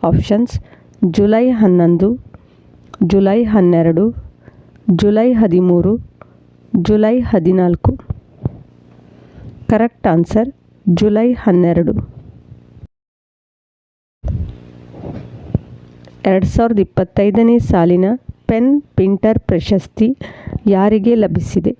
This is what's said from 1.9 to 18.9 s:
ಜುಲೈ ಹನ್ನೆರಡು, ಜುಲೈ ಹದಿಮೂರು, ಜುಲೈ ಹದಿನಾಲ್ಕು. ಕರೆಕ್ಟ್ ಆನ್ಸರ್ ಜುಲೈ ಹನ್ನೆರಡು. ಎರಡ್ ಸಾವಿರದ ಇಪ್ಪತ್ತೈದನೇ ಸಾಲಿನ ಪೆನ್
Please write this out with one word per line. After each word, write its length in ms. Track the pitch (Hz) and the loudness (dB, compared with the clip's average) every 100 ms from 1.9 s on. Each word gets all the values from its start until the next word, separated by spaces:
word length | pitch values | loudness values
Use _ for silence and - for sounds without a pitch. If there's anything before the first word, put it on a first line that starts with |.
| 170 185 247 - - _ _ _ _ - - 170 | 2 0 -2 -10 -20 _ _ _ _ -20 -4 0
ಜುಲೈ 280 | 196 196 208 233 | 2 2 0 0
ಹನ್ನೆರಡು, 600 | 214 180 170 165 165 214 233 - _ - _ - _ - 170 | 2 2 2 2 0 -2 -4 -16 _ -20 _ -20 _ -2 0
ಜುಲೈ 240 | 208 214 240 247 | 2 2 2 2
ಹದಿಮೂರು, 520 | 220 175 180 175 180 226 - _ - _ _ _ _ | 2 2 2 2 2 -2 -6 _ -20 _ _ _ _
ಜುಲೈ 400 | 196 175 214 214 247 240 | -4 0 2 2 0 0
ಹದಿನಾಲ್ಕು. 600 | 202 165 185 180 170 - - - - _ _ - - - _ _ - - - - - - - - | 0 2 2 2 0 -2 -4 -10 -14 _ _ -10 -10 -20 _ _ -20 -20 -20 -20 -20 -20 -20 -4
ಕರೆಕ್ಟ್ 360 | 220 233 _ 214 | -2 -2 _ -2
ಆನ್ಸರ್ 360 | 165 170 220 247 - _ _ - | 0 0 -2 -2 -8 _ _ -2
ಜುಲೈ 420 | 170 208 208 233 247 | 0 2 0 0 -2
ಹನ್ನೆರಡು. 500 | - 180 180 170 165 107 - - - - - - - - - _ _ _ _ _ _ _ _ _ _ _ _ _ - - - - - - - - - - - - - - - - - - - - | 0 2 2 0 -2 -4 -8 -18 -20 -20 -20 -20 -20 -20 -20 _ _ _ _ _ _ _ _ _ _ _ _ _ -10 -8 -10 -14 -20 -20 -20 -20 -16 -16 -18 -20 -8 -8 -8 -20 -20 -20 -20 -6
ಎರಡ್ 260 | - 190 190 - | 0 0 0 0
ಸಾವಿರದ 260 | 233 220 185 | 0 0 -2
ಇಪ್ಪತ್ತೈದನೇ 720 | - 185 - 202 202 233 240 220 | -2 -4 0 0 2 2 2 2
ಸಾಲಿನ 400 | 190 170 175 190 247 _ - - | 2 2 2 0 -2 _ -20 -4
ಪೆನ್ 260 | 220 247 294 294 | -2 0 0 -2